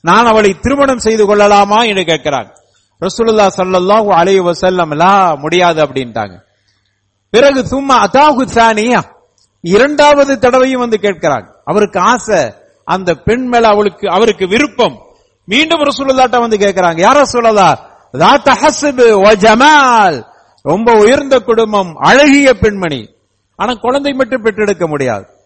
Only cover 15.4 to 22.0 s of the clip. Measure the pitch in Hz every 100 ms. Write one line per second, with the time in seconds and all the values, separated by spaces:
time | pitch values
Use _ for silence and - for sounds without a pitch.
15.4 | - 226 320 330 285 269 269 262 254 247
16.4 | 233 214 202 190 180 165 196 277 277 247
17.4 | 226 214 180 139 - _ _ 127 180 277
18.4 | - 254 302 - 294 254 240 208 196 214
19.4 | 220 220 285 302 262 233 196 139 - _
20.4 | _ _ 139 175 226 226 214 277 277 262
21.4 | - 226 220 208 185 151